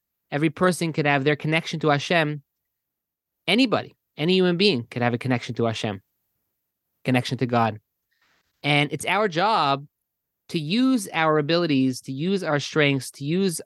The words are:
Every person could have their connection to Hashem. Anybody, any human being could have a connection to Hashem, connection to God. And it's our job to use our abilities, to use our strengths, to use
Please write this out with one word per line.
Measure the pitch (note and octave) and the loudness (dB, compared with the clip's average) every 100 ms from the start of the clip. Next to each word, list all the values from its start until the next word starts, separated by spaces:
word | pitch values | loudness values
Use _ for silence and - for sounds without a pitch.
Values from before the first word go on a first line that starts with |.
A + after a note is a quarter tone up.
| _ _ - | _ _ -8
Every | D3 D#3+ | -2 0
person | - F#3 E3 E3 | 2 0 0 -2
could | D3+ C#3+ | 0 2
have | C#3+ | 2
their | C#3 D3 | 2 0
connection | D3+ D#3+ - D#3+ | 0 -2 -2 -2
to | D#3 | 0
Hashem. | C#3+ - F3 D3+ D3+ - _ _ _ _ _ _ _ _ _ - | 0 2 2 2 -4 -12 _ _ _ _ _ _ _ _ _ 0
Anybody, | G#3+ B3+ B2+ - _ _ - | 2 2 0 -4 _ _ -4
any | D#3+ | 0
human | F#3 F3+ E3+ | 2 2 2
being | G#3 C3 A#2 | 2 2 -2
could | A#2+ | -2
have | A#2+ | -2
a | A#2+ | 0
connection | B2+ B2 - | -2 -4 -4
to | A#2 | -4
Hashem, | A2+ A2 A2 G2+ - _ _ _ _ _ _ _ _ _ | -2 -2 -6 -8 -12 _ _ _ _ _ _ _ _ _
connection | - B2+ - B2 | -2 0 0 -4
to | B2 | 0
God. | A#2+ A2+ G#2 _ _ _ _ _ _ _ _ | 2 0 -2 _ _ _ _ _ _ _ _
And | C#3+ D3 D3 | -2 0 0
it's | D3+ - | -4 -4
our | F#3+ G#3+ | -2 0
job | D#3+ G#3 G#3 C#3+ C#3 D3 _ _ _ _ _ - | 0 0 2 0 -2 -6 _ _ _ _ _ -8
to | E3+ | -6
use | D3 A3 C4 C4 F#3+ | -2 0 2 2 -2
our | E3 D#3+ D3+ | 0 2 2
abilities, | D3 E3+ E3+ C3+ C3 B2 | 2 2 2 2 2 0
to | - | -8
use | C3+ E3+ G3 | -6 -2 -2
our | D#3+ C#3+ | 0 -2
strengths, | - D#3 C#3+ C3+ - | -2 2 2 0 -4
to | - | -10
use | C#3+ F3+ G3 D#3+ | -4 0 0 -2